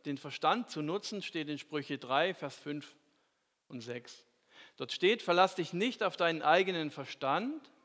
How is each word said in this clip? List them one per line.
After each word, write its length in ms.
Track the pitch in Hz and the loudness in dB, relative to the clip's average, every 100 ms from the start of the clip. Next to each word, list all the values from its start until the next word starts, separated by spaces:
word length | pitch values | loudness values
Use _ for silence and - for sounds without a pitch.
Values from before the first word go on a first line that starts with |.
den 140 | 151 139 | -6 -6
Verstand 520 | 147 - 156 214 233 | -8 0 2 2 -2
zu 120 | 156 | -6
nutzen, 400 | 151 196 - 208 | -4 -4 -4 -8
steht 260 | - 165 147 | -6 -6 -4
in 100 | 147 | -6
Sprüche 400 | - 151 135 139 | -4 -6 -4 -6
drei, 360 | 123 135 175 | 0 2 2
Vers 220 | 180 143 - | 0 -8 -8
fünf 400 | - 147 - _ _ _ _ _ _ _ _ | -8 -8 -10 _ _ _ _ _ _ _ _
und 120 | 127 | -14
sechs. 440 | 117 120 117 - _ _ _ - - - | -10 -10 -10 -20 _ _ _ -20 -20 -12
Dort 160 | 127 | -8
steht, 300 | - 180 226 | 2 4 4
„Verlass 320 | - 175 185 | 4 4 4
dich 180 | - 160 | 2 -4
nicht 300 | 175 233 - | 0 -2 0
auf 140 | 196 - | -4 2
deinen 260 | 170 160 | 0 2
eigenen 480 | 147 170 190 175 151 | 6 6 6 0 -4
Verstand 800 | 147 131 - 135 156 240 311 - _ | -6 -12 -4 0 0 0 -6 -14 _